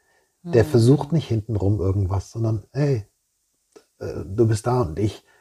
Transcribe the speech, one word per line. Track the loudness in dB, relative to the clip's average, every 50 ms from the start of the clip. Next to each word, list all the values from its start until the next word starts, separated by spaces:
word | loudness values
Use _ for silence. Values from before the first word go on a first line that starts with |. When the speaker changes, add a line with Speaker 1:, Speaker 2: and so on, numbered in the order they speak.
| _ _ _ _ _ _ _ _ _
Speaker 1:
Der | 2 4 4 4
Speaker 2:
Mhm. | 4
Speaker 1:
versucht | 4 4 6 6 4 4 2 -2 -2
nicht | -2 -2 -2
hintenrum | -4 -4 -4 -4 -4 -2 0 0 0 0
irgendwas, | 0 -2 0 0 0 -2 -2 -4 -6 -6
sondern, | -8 -4 -2 -2 -2 -4 -6 _ -4
hey, | -2 0 0 0 -2 -4 _ _ _ _ _ _ _ _ _ _ _ _ _ _ -20 _ _ _ _
äh, | -12 -10 -10 -10 -10
du | -8 0 2 2
bist | 2 2 0 -2
da | -2 -2 0 -2
und | -2 -2 -2
ich, | -4 -4 -4 -6 _ _ _ _